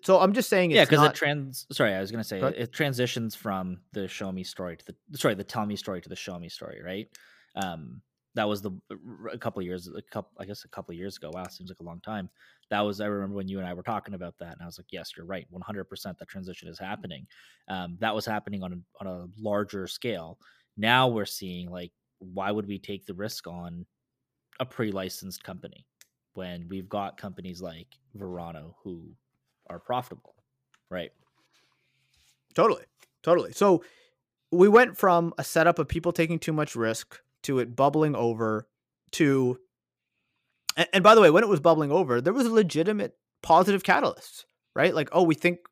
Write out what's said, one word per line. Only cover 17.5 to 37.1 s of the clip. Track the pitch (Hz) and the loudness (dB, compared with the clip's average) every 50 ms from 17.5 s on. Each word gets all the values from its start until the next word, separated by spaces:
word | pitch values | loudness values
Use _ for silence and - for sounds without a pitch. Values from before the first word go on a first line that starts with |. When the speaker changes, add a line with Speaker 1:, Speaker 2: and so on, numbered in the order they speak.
| _ _ _ - | _ _ _ -12
Speaker 2:
Um, | 98 92 90 87 87 90 | -10 -10 -8 -10 -8 -4
that | 110 110 107 | -4 -2 -2
was | 107 - | -2 -4
happening | 117 110 104 - - 104 98 92 | -4 -6 -6 -6 -8 -10 -8 -8
on | 90 90 | -10 -12
a, | 90 87 _ _ - | -12 -16 _ _ -14
on | 101 | -12
a | 95 92 90 87 87 95 107 | -10 -10 -10 -12 -16 -16 -10
larger | 107 104 104 104 104 101 - 98 92 | -6 -2 -2 -2 -2 -4 -6 -10 -10
scale. | 87 - - - 123 107 87 82 80 90 _ _ _ _ _ _ _ - | -10 -10 -8 -6 -6 -6 -6 -10 -14 -18 _ _ _ _ _ _ _ -10
Now | 101 104 113 123 127 131 127 | -4 0 2 4 4 4 2
we're | 117 110 101 | 2 -2 -4
seeing, | - - - 101 92 90 90 90 87 | -6 -8 -12 -10 -10 -10 -10 -10 -10
like, | 90 90 90 87 _ _ _ _ _ _ | -10 -12 -12 -14 _ _ _ _ _ _
why | 98 92 90 98 95 101 | -20 -12 -8 -6 -4 -2
would | 104 107 101 | -2 -2 -4
we | 98 101 92 | -6 -8 -10
take | - - 101 95 _ | -8 -10 -10 -10 _
the | - 92 | -12 -10
risk | 90 101 110 - - - | -8 -8 -8 -8 -10 -14
on | 85 87 87 87 85 85 85 90 _ _ _ _ _ _ _ _ _ _ _ _ _ _ - | -14 -14 -12 -12 -12 -12 -12 -14 _ _ _ _ _ _ _ _ _ _ _ _ _ _ -10
a | 127 | -10
pre-licensed | 127 - - 117 107 98 98 95 92 - - - 95 90 - - | -8 -6 -6 -6 -4 -4 -6 -8 -8 -10 -12 -14 -14 -16 -14 -16
company | - 92 90 - - - - _ _ _ _ - _ _ _ _ _ - | -16 -16 -16 -16 -20 -20 -20 _ _ _ _ -20 _ _ _ _ _ -14
when | 95 92 90 90 87 85 85 | -12 -12 -10 -10 -12 -12 -10
we've | 95 95 92 95 | -10 -10 -10 -6
got | - 101 98 98 - | -6 -4 -4 -6 -8
companies | - - 101 90 - 87 92 90 87 92 | -12 -14 -14 -14 -14 -14 -14 -14 -12 -12
like | 87 80 82 87 _ _ _ _ _ - | -14 -14 -14 -20 _ _ _ _ _ -18
Verano | 101 98 90 90 87 85 85 82 78 76 82 - _ - | -14 -12 -12 -10 -10 -12 -12 -14 -16 -18 -20 -20 _ -14
who | 98 87 82 85 - - _ _ _ _ _ _ _ _ _ _ - | -14 -14 -14 -16 -20 -20 _ _ _ _ _ _ _ _ _ _ -18
are | 87 87 | -18 -16
profitable, | _ - 123 127 123 - 90 - _ _ _ _ _ _ _ _ _ _ _ _ _ - | _ -6 -6 -6 -6 -8 -16 -20 _ _ _ _ _ _ _ _ _ _ _ _ _ -10
right? | 90 90 85 - _ _ _ _ _ _ _ _ _ _ _ _ _ _ _ _ _ _ _ _ _ _ _ _ _ _ _ _ - | -8 -8 -8 -10 _ _ _ _ _ _ _ _ _ _ _ _ _ _ _ _ _ _ _ _ _ _ _ _ _ _ _ _ 0
Speaker 1:
Totally, | - 185 226 - - - _ _ _ _ _ _ _ - | 2 2 2 2 0 -6 _ _ _ _ _ _ _ 2
totally. | 156 175 170 110 85 - | 2 2 2 2 -2 0
So | - 202 202 180 160 - - _ _ _ _ _ _ _ _ _ _ _ - - | 4 6 6 6 4 2 -4 _ _ _ _ _ _ _ _ _ _ _ -2 6
we | 175 185 208 | 8 8 10
went | 208 240 254 240 185 - | 10 8 8 8 2 2
from | - 190 175 170 170 170 - - | 4 4 6 6 4 2 -2 -6
a | 147 | -8
setup | - - 165 160 170 165 - | -2 2 4 4 4 4 2
of | 151 - | 0 -2
people | - 165 160 175 165 | -2 -2 -2 -2 0
taking | - 165 160 170 160 | 0 0 0 0 -2
too | - - 156 | -2 -2 -2
much | 151 151 - - | -2 -2 -4 -2
risk | 120 113 135 139 - - _ | -2 -2 0 -2 -2 -6 _